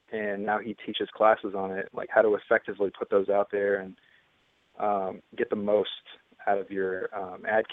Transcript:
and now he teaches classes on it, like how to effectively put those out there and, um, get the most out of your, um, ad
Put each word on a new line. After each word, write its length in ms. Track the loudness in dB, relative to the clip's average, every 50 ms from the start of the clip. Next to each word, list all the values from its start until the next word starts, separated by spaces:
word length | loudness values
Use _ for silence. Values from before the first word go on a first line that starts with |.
| _ -8 -6
and 320 | -4 -4 -4 -4 -2 -2
now 140 | 0 0 -2
he 160 | -2 -6 -10 -10 -8
teaches 220 | -8 -6 -4 -4 -4 0
classes 380 | 4 6 6 6 4 0 -6 -6
on 160 | -6 -6 -4
it, 160 | -4 -6 -8 -8 -8
like 160 | -10 -6 2
how 120 | 4 6
to 140 | 6 6 4
effectively 540 | 2 2 2 2 2 2 -2 -4 -2 -2 -2 -2
put 120 | -6 -4 2
those 200 | 2 2 2 2
out 200 | 2 2 2 0
there 260 | 0 0 2 2 0 0
and, 160 | -2 -6 -14 _ _ _ _ _ _ _ _ _ _ _ _ _ _ _ _ -4
um, 420 | -2 -2 0 0 -2 -4 -8 -10 -14 _ -6
get 120 | -6 -4 -4
the 60 | -4
most 340 | -4 0 2 2 2 2 0 -4 -14 -16 -20 -20 -20 _ _ _ -6 -2
out 100 | 0 0
of 140 | 0 -2 -4
your, 380 | -4 -2 -2 -2 -2 -4 -6 -8 -8
um, 320 | -8 -10 -10 -12 -10 -4
ad 200 | 0 0 0 0 0